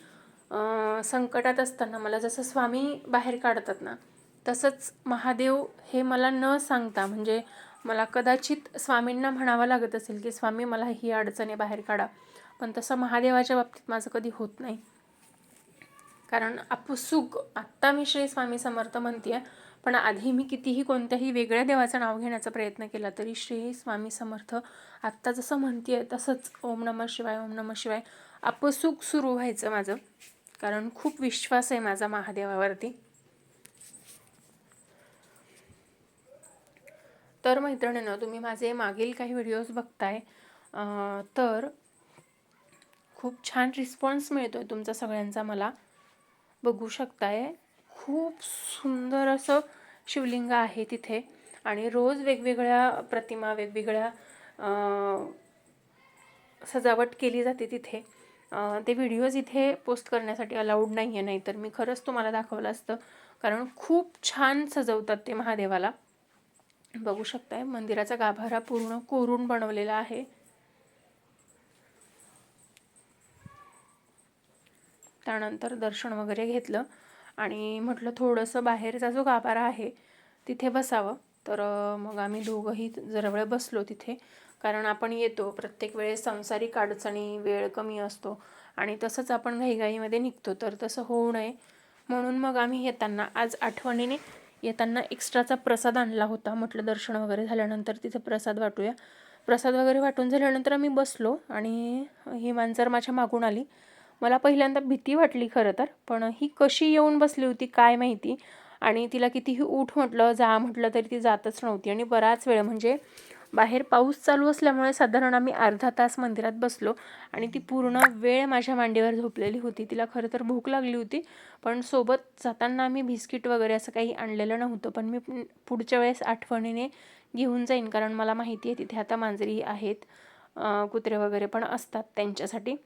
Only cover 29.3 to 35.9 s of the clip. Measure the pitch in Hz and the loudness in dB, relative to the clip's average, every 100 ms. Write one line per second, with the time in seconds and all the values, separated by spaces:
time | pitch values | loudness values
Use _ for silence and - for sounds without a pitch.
29.3 | 247 247 220 214 214 196 233 - _ - | 0 -2 -2 -2 -2 -2 -4 -8 _ -20
30.3 | _ - - 208 214 226 - 302 302 262 | _ -20 -6 -4 -2 -4 -4 -4 -2 -2
31.3 | - - 247 247 240 214 196 214 208 202 | -2 2 2 2 0 -2 -2 -2 -2 -4
32.3 | 202 196 190 196 196 233 247 _ _ _ | -6 -4 0 0 0 -8 -10 _ _ _
33.3 | _ _ _ - _ - - - - _ | _ _ _ -20 _ -20 -20 -20 -20 _
34.3 | _ _ _ _ _ _ _ _ _ _ | _ _ _ _ _ _ _ _ _ _
35.3 | _ _ - _ _ _ | _ _ -20 _ _ _